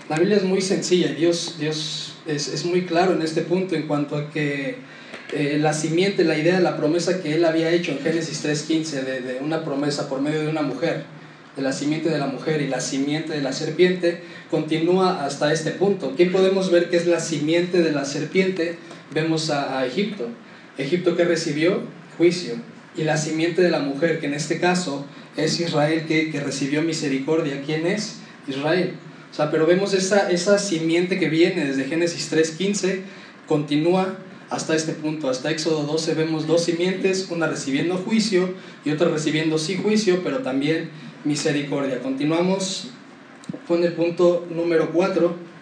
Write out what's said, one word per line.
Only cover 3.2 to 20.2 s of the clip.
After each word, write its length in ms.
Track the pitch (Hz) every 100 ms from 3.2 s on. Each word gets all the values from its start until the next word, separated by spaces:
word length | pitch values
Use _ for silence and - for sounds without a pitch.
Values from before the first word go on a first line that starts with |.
este 180 | 160 160
punto 340 | - 180 - 160
en 120 | 151
cuanto 280 | 147 139 147
a 140 | 147
que, 460 | 156 147 139 135 123 - - - - -
eh, 240 | 147 143 151
la 140 | 151
simiente, 500 | 151 160 170 196 190
la 140 | 160 156
idea, 220 | 160 185
la 180 | 160 -
promesa 440 | 147 170 185 175
que 120 | 147
él 100 | 160
había 280 | 165 160 165
hecho 200 | 175 170
en 80 | 139
Génesis 420 | 160 165 143 -
tres 200 | 151 147
quince, 380 | - 160 151 139
de, 200 | 131 131
de 180 | 127 127
una 240 | 147 160
promesa 440 | 147 139 147 - -
por 140 | 135
medio 200 | 147 156
de 60 | 151
una 140 | 156
mujer, 440 | 139 - 170 - - - - - - -
de 80 |
la 80 | 135
simiente 380 | 135 139 160 160
de 100 | 147
la 80 | 135
mujer 340 | 123 160 156
y 60 | 135
la 120 | 127
simiente 540 | - 135 143 151 160
de 80 | 151
la 100 | 135
serpiente, 720 | - 156 151 185 180 175 175 - - -
continúa 720 | 160 156 156 165 185 185 - 139
hasta 260 | - 151
este 200 | 156 156
punto. 420 | - 202 190 131 135
¿Qué 120 | 180
podemos 420 | 190 190 190 180
ver 200 | 170 170
que 80 | 170
es 100 | 170
la 120 | 165
simiente 600 | 151 151 151 170 180 185
de 100 | 160
la 140 | 143 139
serpiente? 720 | 151 151 190 185 180 170 170 - - -
Vemos 380 | 156 160 160 156
a, 300 | 143 139 135
a 80 | 127
Egipto. 400 | 190 214 -